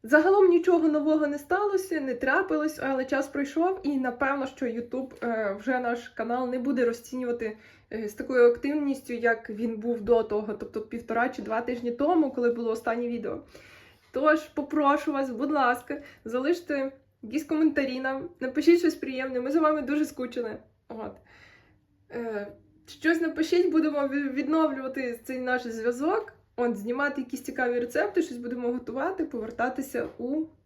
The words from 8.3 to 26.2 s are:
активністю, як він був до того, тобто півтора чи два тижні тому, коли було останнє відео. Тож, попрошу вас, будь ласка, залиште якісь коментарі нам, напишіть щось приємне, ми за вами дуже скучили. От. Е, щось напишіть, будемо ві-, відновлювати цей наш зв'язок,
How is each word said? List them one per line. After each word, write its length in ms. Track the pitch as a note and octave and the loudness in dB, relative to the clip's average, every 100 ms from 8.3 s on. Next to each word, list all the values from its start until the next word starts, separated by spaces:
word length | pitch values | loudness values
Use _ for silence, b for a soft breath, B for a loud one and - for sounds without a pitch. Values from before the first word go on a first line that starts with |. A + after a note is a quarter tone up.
| B3+ A#3+ | 6 6
активністю, 600 | A#3+ C#4 D4+ C#4+ C4+ - | 6 -2 0 0 -4 -6
як 380 | A#3 A#3 A3+ - | 0 2 2 -4
він 260 | G#3 A#3 A3 | -4 -4 -2
був 240 | A#3 A#3 | -4 -2
до 220 | G#3 A#3 | 4 4
того, 320 | G#3+ G#3 G#3 | 4 -2 -4
тобто 260 | G#3 - - | -8 -8 -10
півтора 480 | - A#3 - A3+ B3+ | -8 -12 -4 0 0
чи 140 | - | -2
два 180 | G#3+ A3 | -4 -4
тижні 300 | A#3+ A#3+ A#3+ | -2 -4 -4
тому, 400 | A#3 D4+ F4 C#4+ | 0 2 4 2
коли 200 | B3+ A#3+ | 2 0
було 200 | A#3 A3+ | 0 -2
останнє 380 | A3 - A#3 A#3+ | -2 -2 -2 -2
відео. 320 | A#3+ G3+ - - B B B B B _ | -4 -6 -8 -12 B B B B B _
Тож, 280 | B3+ D4+ D#4 | 2 4 4
попрошу 720 | - - C#4+ D#4 C#4 D4 - | 0 -8 -2 2 4 4 0
вас, 180 | C#4 C4+ | -2 -2
будь 220 | A3+ C#4+ | -2 -2
ласка, 500 | D4+ B3 B3 - C#4+ B B | 2 2 0 -4 -10 B B
залиште 680 | A3+ B3 C4+ E4+ - C#4+ C4+ - _ _ | -6 -2 0 0 0 -2 -2 -8 _ _
якісь 220 | G#3+ C4 | -6 -6
коментарі 560 | D#4 D#4 D#4 C#4 C4+ B3+ | -2 2 2 2 -2 -2
нам, 280 | C4 C4+ C4 - | -4 -4 -8 -8
напишіть 380 | C4 C4+ D4+ E4+ | -4 2 6 6
щось 160 | E4+ | 4
приємне, 460 | - C4+ C4 C4 B3+ | -2 -6 -6 -4 -4
ми 100 | B3+ | 0
за 100 | D#4 | 2
вами 220 | D#4 D#4 | 4 2
дуже 220 | B3+ D4+ | 0 0
скучили. 520 | D4+ - B3 B3+ A3+ - - _ _ | -2 -4 -6 -6 -6 -10 -16 _ _
От. 280 | A3+ G#3 - b b b b b b _ _ _ | -12 -12 -14 b b b b b b _ _ _
Е, 360 | A#3 A#3 G#3 G3+ - _ _ - | -8 -6 -6 -8 -14 _ _ -20
щось 340 | - D#4+ E4 | -2 2 2
напишіть, 520 | E4 - D#4 F4 F4+ | 0 -2 2 4 4
будемо 260 | D#4+ D#4 D4 | 4 2 0
ві-, 340 | C#4 C#4+ C#4 | 0 0 -2
відновлювати 880 | B3+ C#4 D#4+ D#4+ C4+ C4 C4+ B3 A#3 | -2 0 2 2 0 -6 -6 -6 -6
цей 160 | - B3+ | -8 -6
наш 220 | B3+ B3+ | -2 -2
зв'язок, 680 | B3 A3+ A3+ B3 D4+ G#4+ | -2 -4 -2 0 0 0